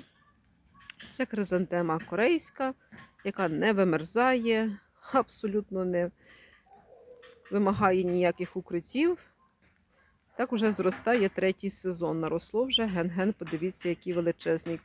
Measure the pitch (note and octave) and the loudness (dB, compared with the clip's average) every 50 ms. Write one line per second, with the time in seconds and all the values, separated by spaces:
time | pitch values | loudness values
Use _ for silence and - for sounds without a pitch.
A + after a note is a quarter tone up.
0 | - - _ _ _ _ _ _ _ _ _ _ _ _ _ - - - - - | -4 -10 _ _ _ _ _ _ _ _ _ _ _ _ _ -20 -20 -20 -20 -18
1 | - - - - B3+ - A3 G#3 F#3+ - F#3 F3+ F3+ - F3+ F3 F3 D#3+ D#3+ E3 | -18 -12 -6 -6 -6 -4 -2 -4 -2 0 0 0 0 0 0 0 0 0 -2 -2
2 | - - E3+ G3 A#3 F4+ E4+ D#4 - - - - C4 C4 C4 - _ _ - - | -4 -4 -2 0 2 2 2 0 -2 -6 -6 -6 -6 -6 -6 -8 _ _ -20 -20
3 | - - _ _ - G3 - - F#3 D#3+ D#3 D3+ F3+ A3 G#3 G3 F#3 F3+ D#3 D3+ | -20 -20 _ _ -8 -6 -2 -2 -2 0 0 0 2 2 4 4 4 4 2 0
4 | D#3+ E3+ - A#3 B3 C4 B3+ A#3+ A3+ A#3 A3 A3 A3+ A3 G3+ - _ _ _ _ | -2 -2 0 2 4 4 2 2 2 0 0 0 0 -2 -4 -8 _ _ _ _
5 | - - C4 C4+ - - - - - G3+ G3 G#3+ G3+ - F#3+ F#3+ F#3 F3+ F3+ F3 | -8 0 0 0 0 0 -4 -6 -4 -2 -2 -2 -4 -4 -4 -4 -2 0 0 0
6 | F3 F3 - _ _ - - - - - - _ _ _ - - _ - - - | -2 -2 -6 _ _ -20 -20 -20 -20 -20 -20 _ _ _ -20 -20 _ -20 -20 -20
7 | - - - - - - - - - - F#3+ G3+ G3+ G3 G3 G3+ G#3 F#3+ F#3 F#3+ | -20 -20 -20 -20 -20 -20 -20 -20 -10 -2 0 2 2 2 4 4 4 4 4 4
8 | F3+ F3+ F3 F3+ F3+ F3 - - F3 - - F#3 - - F#3 E3+ - - - C4+ | 2 2 2 4 4 2 2 0 -6 -6 -6 -8 -6 -4 -4 -6 -6 -4 0 0
9 | D#4+ F4 F4 - - - _ _ _ _ _ _ _ _ _ _ _ _ _ _ | 2 2 0 -2 -8 -16 _ _ _ _ _ _ _ _ _ _ _ _ _ _
10 | _ _ _ _ _ _ _ - B3+ - B3 G3+ A3+ G#3+ G3 F#3 F3+ F#3 F#3 - | _ _ _ _ _ _ _ -6 -4 -2 0 0 2 0 2 2 0 0 0 0
11 | - A3 B3 A#3 G3 G3 - - F#3+ F#3+ F#3+ - G3+ G3 - - - F#3 F3 E3+ | 0 0 2 2 2 0 0 0 0 0 0 -2 -6 -8 -8 -4 -4 -6 -4 -2
12 | E3+ D#3 D#3+ D#3+ D#3+ D#3 E3 E3+ - - - A3 C4 C4 B3+ A#3+ A3+ G#3 F3+ E3+ | -2 -2 0 -2 0 -2 -2 -4 -4 -2 -2 -2 0 0 0 -2 -2 -2 0 -2
13 | E3 F3+ E3+ F#3+ F#3 A3 - - E3+ D#3+ E3 D#3 F3 F#3 - - - F3 E3+ - | -2 -2 0 0 0 0 -2 -4 -6 -6 -4 -4 -4 -6 -6 -4 -4 -4 -4 -4
14 | - F3+ E3+ F3 E3+ E3 - - - E3 E3 D#3+ - E3+ E3 D#3 | -4 -4 -2 0 0 0 -2 0 0 0 0 0 -2 -6 -8 -8